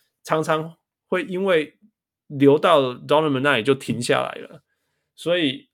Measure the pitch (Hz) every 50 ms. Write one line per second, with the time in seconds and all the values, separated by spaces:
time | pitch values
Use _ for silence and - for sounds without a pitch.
0 | _ _ _ _ - - 160 160 156 160 156 156 160 165 165 _ _ _ _ _
1 | _ - 190 180 175 190 180 180 196 190 180 160 147 147 _ _ _ _ _ _
2 | _ _ _ _ _ - 147 135 139 139 139 156 - 185 165 143 135 127 123 -
3 | 147 135 147 151 160 151 135 127 135 147 139 117 107 135 135 135 - - 113 113
4 | 123 - 135 127 127 - - - - - - - _ _ _ _ _ _ _ _
5 | _ _ _ - - 160 175 180 160 135 - - - _